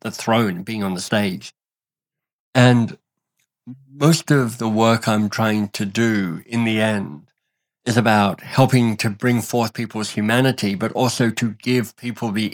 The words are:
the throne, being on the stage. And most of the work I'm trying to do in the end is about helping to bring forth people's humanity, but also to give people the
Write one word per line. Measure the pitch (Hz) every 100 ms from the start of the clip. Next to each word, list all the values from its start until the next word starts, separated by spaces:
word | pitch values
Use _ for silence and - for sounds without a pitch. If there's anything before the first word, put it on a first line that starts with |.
the | 110
throne, | - - 113 110 87
being | 98 110
on | 98
the | 92
stage. | - 107 101 90 - - _ _ _ _ _ _ _ _ _
And | 127 123 120 113 - _ _ _ _ _ _ - 131 135
most | 139 147 160 -
of | 147 120 120
the | 113
work | 110 113 113 -
I'm | 107 104
trying | - 110 107 101
to | -
do | 104 101 117 107 95 80 -
in | 117
the | 113 110
end | 110 104 92 73 - _ _ _ _ _
is | - 113
about | 113 107 101 87
helping | - - 131 127 117 107
to | 113
bring | 101 123 120
forth | 101 123 110
people's | - 113 107 104
humanity, | - 107 117 135 127 104
but | 98 110
also | - 123 - 120
to | 110 117
give | 104 123 127 107 -
people | 120 110 117
the | 101 107